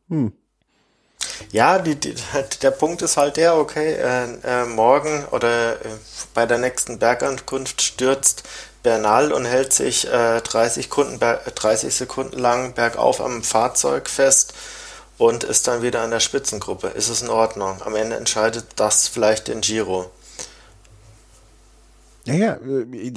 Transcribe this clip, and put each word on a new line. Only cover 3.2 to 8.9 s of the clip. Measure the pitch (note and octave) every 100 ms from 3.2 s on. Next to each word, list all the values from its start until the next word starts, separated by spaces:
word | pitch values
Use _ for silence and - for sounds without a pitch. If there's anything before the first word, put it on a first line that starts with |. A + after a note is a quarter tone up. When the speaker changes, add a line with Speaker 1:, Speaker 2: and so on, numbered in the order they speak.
| C#3+ D3
Speaker 2:
der, | E3 D#3+
okay, | D3 D#3 D#3
äh, | - B2 B2+ A#2+ - - B2
äh, |
morgen | A#2+ A2+ A#2 C#3+ D#3 D3+ C#3
oder, | A#2+ A#2+ A#2 A#2
äh, | A2+ A2 A2 - - -
bei | A2+ A#2
der | A#2+
nächsten | B2+ - - A2+
Bergankunft | A#2+ B2 C#3 C3 - C3+ C3 -
stürzt | - - B2+ C3+ - - - - - -
Bernal | B2